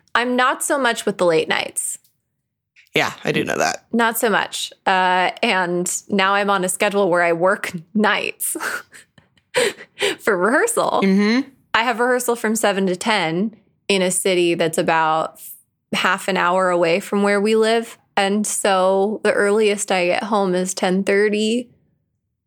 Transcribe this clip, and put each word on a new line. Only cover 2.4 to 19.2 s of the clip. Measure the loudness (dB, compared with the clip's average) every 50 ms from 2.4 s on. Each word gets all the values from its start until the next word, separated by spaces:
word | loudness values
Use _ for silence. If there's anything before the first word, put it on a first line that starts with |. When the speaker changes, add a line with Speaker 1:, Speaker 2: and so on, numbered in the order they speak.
| _ _ _ _ _ _ _ _ _ _ _
Speaker 2:
Yeah, | 0 0 0 -4 -6 -6
I | -4 -2
do | -2 -2
know | -2 -2
that. | 0 0 -2 -2 -4 -8 _ -2
Speaker 1:
Not | 0 0 0 0 0
so | 0 0
much. | 0 0 -2 -2 -6 -10 -10 -10 -12 _ _
Uh, | 0 2 2 2 2 2 2 0 0 -2 -2 -2
and | 0 0 0 0 0 -2 -2 -2 -4 -6 -8 -6 -4
now | -2 0 2 2 2
I'm | 2 2 2
on | 0 0 0
a | -2
schedule | -2 0 -2 0 2 2 2 2
where | 2 2 2
I | 2 2
work | 2 2 0 0 0 -4 -8 -10 -12 -14
<laughs> | -6 -2
nights | 0 2 2 2 0 -2 -6 -8 -8 -8 -8 -8 -6 -8 -8 -8 -8 -12 -16 -20 -20 -20 _ _ -20 _
<laughs> | _ _ _ _ _ -2 0 0 0 -2 -6 -14 -20 _ -4 -4 -4 -4 -2
for | -2 -2 0
rehearsal. | 2 2 2 2 2 0 0 0 -2 -2 0 0 0 2
Speaker 2:
Mm-hmm. | 2 4 4 4 2 2 0 -2 -4 -10 _ _ _ -2
Speaker 1:
I | -2 0
have | 0 -2 0
rehearsal | 0 0 0 0 0 -2 -4
from | -2 -2 -2 -2
seven | 0 0 0 0 0 0
to | -2 -2
ten | -2 -2 -2 0 0 0 -2 -2 -2 -2 -4 -6 -10 _ _ _ _ _ 0
in | 0 2 2
a | 0
city | -2 -2 0 0 2 2 2 2 2
that's | 0 0 0 0 0
about | 0 2 2 2 2 2 0 0 -2 -4 -8 -14 -20 -20 -20 -20 _ _ _ _ _ _ -6
half | -2 0 0 0 0 -2 -2
an | 0
hour | 0 2 2 2 2 2 2
away | 2 2 2 2 2 0
from | -2 -2 0 0 2
where | 2 2 2
we | 2 2 2
live. | 2 2 2 2 0 -2 -4 -12 -20 _ _ _
And | 0 0 0 0 -2 -2
so | -2 -4 -2 0 0 2 2 2 2 2 2 0 0 -2 -2